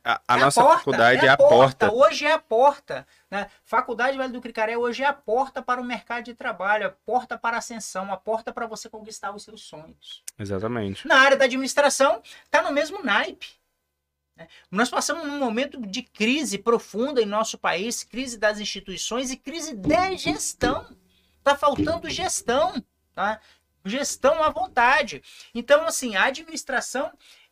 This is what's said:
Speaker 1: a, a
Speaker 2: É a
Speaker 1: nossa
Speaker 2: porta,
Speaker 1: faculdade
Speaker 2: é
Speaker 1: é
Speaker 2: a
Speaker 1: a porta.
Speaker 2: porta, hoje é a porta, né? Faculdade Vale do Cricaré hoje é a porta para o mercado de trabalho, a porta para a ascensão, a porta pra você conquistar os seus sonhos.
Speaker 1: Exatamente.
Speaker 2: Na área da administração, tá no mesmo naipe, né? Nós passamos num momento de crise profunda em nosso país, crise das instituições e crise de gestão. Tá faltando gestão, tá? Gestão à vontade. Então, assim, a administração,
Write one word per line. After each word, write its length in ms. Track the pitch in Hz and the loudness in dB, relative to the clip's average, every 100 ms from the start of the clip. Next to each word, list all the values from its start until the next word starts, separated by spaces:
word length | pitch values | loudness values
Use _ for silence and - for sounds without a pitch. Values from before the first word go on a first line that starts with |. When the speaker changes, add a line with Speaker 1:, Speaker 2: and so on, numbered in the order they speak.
Speaker 1:
a, 160 | 120 - - | -2 -2 2
a 80 | 123 | 4
Speaker 2:
É 20 | |
a 40 | |
Speaker 1:
nossa 160 | 135 - | 4 6
Speaker 2:
porta, 180 | 269 339 | 6 6
Speaker 1:
faculdade 460 | - 127 117 127 | 2 4 6 6
Speaker 2:
é 20 | 135 | 6
Speaker 1:
é 20 | |
Speaker 2:
a 20 | |
Speaker 1:
a 40 | 139 | 8
porta. 500 | - 120 135 - 202 | 8 8 6 4 0
Speaker 2:
porta, 40 | |
hoje 340 | 233 320 277 294 | 6 4 4 0
é 60 | |
a 60 | 311 | 0
porta, 680 | - 226 277 285 - 123 - _ _ | 2 4 4 2 -4 -12 -12 _ _
né? 200 | 196 196 _ | -8 -8 _
Faculdade 540 | _ 226 - 226 254 269 | _ -2 -2 -2 -2 -2
Vale 140 | 262 | -6
do 60 | 247 | -8
Cricaré 340 | 233 226 220 233 | -10 -4 -4 -2
hoje 260 | 240 233 | -4 -2
é 40 | 277 | -2
a 80 | |
porta 480 | - - 233 262 269 | -2 -2 -2 -2 -6
para 180 | 240 247 | -6 -4
o 40 | |
mercado 400 | 247 226 - 240 | -6 -10 -8 -10
de 100 | 240 | -10
trabalho, 520 | 233 254 180 196 214 190 | -12 -10 -6 -2 0 -2
a 40 | |
porta 480 | - - 247 247 233 | -8 -2 -2 -2 -6
para 180 | 233 233 | -4 -4
a 20 | |
ascensão, 540 | - 226 - 190 196 | -6 -12 -10 -8 -8
a 60 | 190 | -6
porta 340 | - 220 233 | -4 -4 -6
pra 140 | 233 233 | -8 -8
você 240 | 214 226 | -10 -16
conquistar 440 | 220 208 208 202 | -18 -18 -12 -12
os 80 | 208 | -12
seus 180 | 214 208 | -16 -20
sonhos. 600 | - 151 160 - - - - - | -20 -20 -20 -20 -20 -20 -18 -12
Speaker 1:
Exatamente. 720 | 101 98 110 120 101 95 285 | -8 -6 -4 -4 -6 -6 2
Speaker 2:
Na 120 | 277 | 4
área 180 | 269 269 | 6 4
da 80 | 269 | 2
administração, 760 | 262 269 - 285 - 277 349 - - _ | 0 -2 2 2 4 2 0 -8 -20 _
tá 100 | 294 | 0
no 100 | 330 | 0
mesmo 320 | 285 311 403 | -2 -2 -4
naipe, 460 | 277 208 330 - - _ _ _ _ _ _ _ _ - | 0 0 0 -8 -18 _ _ _ _ _ _ _ _ -20
né? 120 | 165 - _ | -20 -20 _
Nós 200 | 190 247 | -2 -2
passamos 360 | 359 330 311 294 | -2 -2 -4 -6
num 120 | 285 | -4
momento 420 | 262 220 294 277 | -2 -2 -4 -8
de 220 | 208 220 | -10 -10
crise 560 | - - 220 285 240 196 | -10 -2 0 0 -2 -4
profunda 640 | 233 233 - 190 269 262 | 0 0 0 -6 -2 0
em 40 | 208 | 0
nosso 300 | 208 220 - | -2 -4 -4
país, 480 | - 165 226 233 | -2 -2 -4 -8
crise 320 | - 226 269 233 | -10 -10 -10 -2
das 240 | 214 208 | -2 -2
instituições 720 | 202 196 190 175 - 233 262 | -6 -10 -12 -10 -6 -6 -6
e 80 | 262 | -8
crise 360 | - 330 311 | -10 -10 -10
de 420 | 226 196 320 381 359 | -6 0 0 0 -4
gestão. 680 | - - - - 247 285 480 - _ _ _ _ | -4 -4 -6 -2 -2 -2 -8 -20 _ _ _ _
Tá 140 | 277 285 | 0 2
faltando 540 | 294 269 302 330 330 | 2 0 -2 -4 -6
gestão, 760 | 277 359 - - 254 359 285 - _ _ | -6 -4 -4 -2 0 0 -2 -12 _ _
tá? 260 | - 202 214 _ _ _ _ | -6 -4 -6 _ _ _ _
Gestão 600 | 190 247 240 - 262 320 | -8 -6 -6 0 2 2
à 40 | 311 | 0
vontade. 720 | 302 740 - 240 294 240 135 - - - | -2 -4 2 4 2 0 -8 -18 -20 -14
Então, 320 | 233 240 294 | -6 2 4
assim, 300 | 330 - 247 | 4 -4 -2
a 120 | 190 233 | 0 0
administração, 840 | 277 320 320 - - - 254 311 - _ - _ | -2 -10 -12 -6 -4 -4 -6 -6 -10 _ -20 _